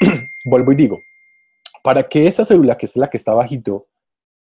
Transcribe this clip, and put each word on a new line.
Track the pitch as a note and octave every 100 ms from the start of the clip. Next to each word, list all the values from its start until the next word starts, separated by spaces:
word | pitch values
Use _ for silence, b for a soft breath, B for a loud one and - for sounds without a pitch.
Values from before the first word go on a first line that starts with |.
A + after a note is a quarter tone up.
<clears throat> | - - - - B2
vuelvo | B2+ B2+
y | C#3
digo, | C3+ F#2 - _ _ _ _ _ - -
para | - C3+
que | C3 D3+ D#3+
esta | -
célula, | A3 F#3 C3 A#2
que | A2
es | B2
la | C#3+
que | A2+
está | -
abajito, | A2+ B2 C3+ A2 G2 - _ _ _ _ _ _